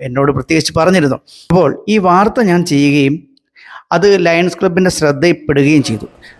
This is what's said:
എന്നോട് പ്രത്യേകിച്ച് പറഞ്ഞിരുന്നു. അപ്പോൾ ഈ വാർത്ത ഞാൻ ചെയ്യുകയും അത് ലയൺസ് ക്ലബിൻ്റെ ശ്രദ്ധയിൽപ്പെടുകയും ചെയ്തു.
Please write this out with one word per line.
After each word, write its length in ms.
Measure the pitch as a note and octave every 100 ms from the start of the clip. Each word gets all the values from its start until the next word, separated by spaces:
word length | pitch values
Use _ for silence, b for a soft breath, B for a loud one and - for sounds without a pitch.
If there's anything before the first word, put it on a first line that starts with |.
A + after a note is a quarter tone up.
എന്നോട് 300 | C3+ B2 C#3
പ്രത്യേകിച്ച് 420 | C3+ - D#3+ - D#3+
പറഞ്ഞിരുന്നു. 380 | E3 F#3 C#3+ B2+ - B B
അപ്പോൾ 360 | F3+ C#3+ - -
ഈ 80 | G#3+
വാർത്ത 440 | F3+ F3+ G3+ B3
ഞാൻ 240 | G3+ F3 E3+
ചെയ്യുകയും 580 | C#3+ C#3+ C#3+ C#3 D#3 - _ _ B B B -
അത് 340 | E3 G3+ G3 E3+
ലയൺസ് 320 | E3 F3+ -
ക്ലബിൻ്റെ 320 | F#3+ F3 F#3
ശ്രദ്ധയിൽപ്പെടുകയും 960 | - D3+ C3+ F3 - - C#3+ C#3+ D#3
ചെയ്തു. 220 | B2 G#2+ - - B B